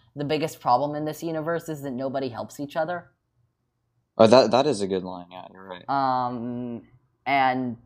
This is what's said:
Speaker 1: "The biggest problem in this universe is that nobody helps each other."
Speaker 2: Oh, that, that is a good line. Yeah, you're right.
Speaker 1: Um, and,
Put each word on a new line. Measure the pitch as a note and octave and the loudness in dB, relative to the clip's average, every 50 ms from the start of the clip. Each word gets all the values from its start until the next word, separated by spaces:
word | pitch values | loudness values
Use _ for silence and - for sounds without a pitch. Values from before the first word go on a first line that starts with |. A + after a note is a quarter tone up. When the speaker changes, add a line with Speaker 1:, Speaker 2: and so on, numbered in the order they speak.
| _ _ _ | _ _ _
Speaker 1:
"The | C#3+ D3 | -8 -4
biggest | C#3 D#3 D3 D#3+ D3+ - - | -2 -2 -2 -2 -6 -8 -4
problem | - C3+ B2 C3 C#3+ D3 D3+ | 2 2 2 4 2 -2 -4
in | D3 D3+ | -4 -6
this | D3+ D3+ - E3 | -6 -6 -6 -6
universe | E3 D#3+ D#3 D3+ E3 E3+ E3 D#3+ | -6 -6 -4 -4 -4 -4 -4 -6
is | D#3+ D#3 C#3+ | -8 -10 -8
that | C#3 C#3+ | -8 -8
nobody | A#2+ B2+ C3+ C3 B2 C3+ C3+ B2 | -6 -6 -6 -4 -4 -4 -4 -6
helps | A2+ G#2+ G#2+ - - - | -6 -8 -10 -10 -10 -12
each | D3 C#3+ - | -12 -8 -4
other." | E3 D#3+ E3+ F3 F3 E3+ _ _ _ _ _ _ _ _ _ _ _ _ _ _ _ _ _ _ _ _ _ _ | -4 -4 -4 -6 -8 -10 _ _ _ _ _ _ _ _ _ _ _ _ _ _ _ _ _ _ _ _ _ _
Speaker 2:
Oh, | - A2 | 6 8
that, | G#2 A#2+ C3 A#2 G#2+ | 10 10 8 8 8
that | A2+ B2+ C#3 | 4 4 4
is | D3+ A#2+ G2+ | 2 0 -2
a | G2+ | -2
good | F#2 F#2+ F#2 F2+ | -2 -2 -4 -4
line. | F#2 F#2 F2+ F2 F2 | -6 -12 -14 -16 -16
Yeah, | F#2 F#2 F#2 F#2+ | -18 -18 -18 -18
you're | F#2 F#2+ F#2+ | -20 -20 -16
right. | F#2+ F2+ F2+ - - | -14 -14 -12 -6 -4
Speaker 1:
Um, | C#3 C#3 C3+ C3 B2+ B2+ B2 B2 B2 A#2 A#2 B2 A#2+ B2 B2 A#2+ A#2 A2+ - _ _ _ _ _ _ _ _ | -2 0 0 0 0 0 -2 -4 -4 -6 -8 -8 -8 -8 -8 -10 -10 -12 -14 _ _ _ _ _ _ _ _
and, | C3 C#3 C3+ C3 C3 B2+ C3 B2+ B2 A2+ - - | -2 2 2 2 2 2 0 -2 -4 -6 -10 -14